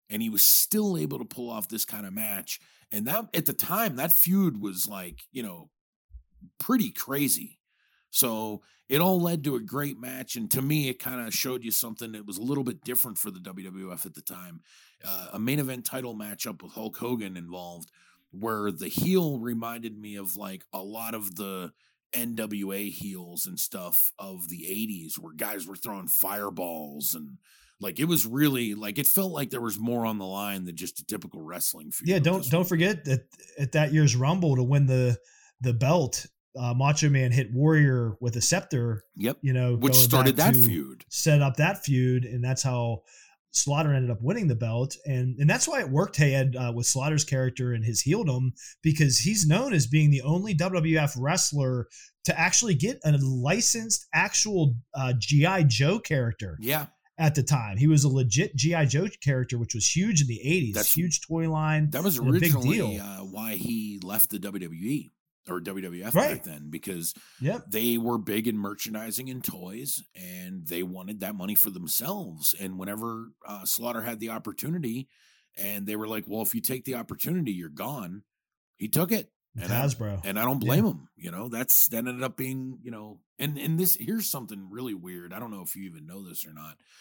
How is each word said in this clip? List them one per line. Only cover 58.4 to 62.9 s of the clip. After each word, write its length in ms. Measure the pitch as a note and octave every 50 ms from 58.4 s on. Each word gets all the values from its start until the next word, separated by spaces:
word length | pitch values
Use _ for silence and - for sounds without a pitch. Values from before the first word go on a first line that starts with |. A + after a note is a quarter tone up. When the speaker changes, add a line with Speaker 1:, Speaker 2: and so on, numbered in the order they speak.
| G3 G#3+ -
Speaker 2:
G 180 | C3 A#2+ D#3+ E3+
I 120 | E3 D3+
Joe 220 | B2+ B2 D3 F#3 G#3+ - - -
character, 360 | C#3+ C#3 B2+ B2+ - B2+ A#2
which 160 | A#2 - -
was 120 | A2+ G2+
huge 360 | - - D#3+ F#3+ A3+ A3 D3 D3
in 60 | B2
the 120 | A2+ G#2+
eighties. 340 | - C3+ E3+ F#3 D3 A2 G2
Speaker 1:
That's 200 | G#2 G#2+ - -
Speaker 2:
Huge 260 | D#3+ F3 E3+ D3+ -
toy 300 | - - D#3+ E3 E3 D#3+
line 400 | D#3 D#3 D#3 D#3 D#3 D3+ D3+ D3+
Speaker 1:
that 120 | - C#3+ E3+
was 160 | G3 D#3+ B2
Speaker 2:
and 100 | - C3
a 40 | D3
big 120 | F3+ E3+ E3 C#3+
Speaker 1:
originally, 220 | A#2 B2 C3+ F#3+
Speaker 2:
deal. 240 | A3+ D#3+ G#2+